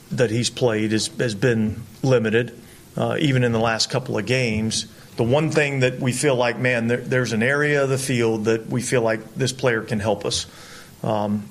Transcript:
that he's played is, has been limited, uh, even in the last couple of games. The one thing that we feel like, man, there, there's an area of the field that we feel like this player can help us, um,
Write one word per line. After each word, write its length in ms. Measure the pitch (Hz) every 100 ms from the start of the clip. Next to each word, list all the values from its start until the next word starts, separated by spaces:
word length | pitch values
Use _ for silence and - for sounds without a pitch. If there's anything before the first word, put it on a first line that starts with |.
| -
that 180 | 127 113
he's 200 | 113 110
played 440 | - 123 107 107
is, 140 | 107 - -
has 160 | 123 98
been 460 | 127 113 107 - - -
limited, 560 | 135 123 110 117 120 - - - - -
uh, 220 | 117 117
even 240 | 143 131
in 80 | 123
the 80 | 113
last 300 | 117 110 -
couple 280 | 127 127 110
of 80 | 101
games. 680 | 131 120 110 110 - - - - -
The 80 |
one 260 | 117 147 156
thing 280 | 151 143 139
that 180 | 127 127
we 120 | 131
feel 240 | - 147 123
like, 240 | 120 110
man, 280 | 123 120 117
there, 100 | 123
there's 360 | - 127 120
an 100 | 110
area 400 | 123 143 147 143
of 60 | 135
the 80 | 131
field 480 | 131 120 113 113 110
that 220 | 113 -
we 140 | 127
feel 200 | - 127
like 320 | 113 110 - -
this 160 | 131
player 280 | - 127 113
can 180 | 107 110
help 260 | 107 101 -
us, 200 | - - - - - - -
um, 460 | - 107 104 104 -